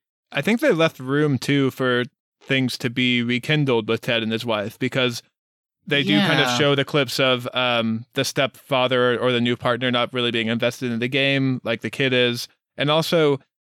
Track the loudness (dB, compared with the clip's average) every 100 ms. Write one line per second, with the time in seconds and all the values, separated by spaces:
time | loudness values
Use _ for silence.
0 | _ _ _ -6 -2 0 2 2 0 -2
1 | -4 0 2 0 2 2 2 0 0 0
2 | -2 _ _ _ -2 0 0 -2 -4 -2
3 | 0 0 0 -2 0 0 2 0 0 -2
4 | -2 -2 -2 -4 -2 -4 -4 -6 -4 -2
5 | -2 -4 -12 _ _ _ _ _ -4 -2
6 | 2 2 4 2 2 2 2 2 0 -2
7 | -2 0 0 0 -2 -4 0 0 0 -4
8 | -6 -4 -4 -2 -4 -4 -4 0 2 2
9 | 2 2 0 2 2 0 0 0 0 0
10 | -2 -2 -2 0 0 0 -2 -2 -4 -4
11 | -2 0 0 0 0 -2 -4 -4 -4 -2
12 | 0 2 2 0 -8 _ _ -6 0 0
13 | 2 2 2 0 -4 _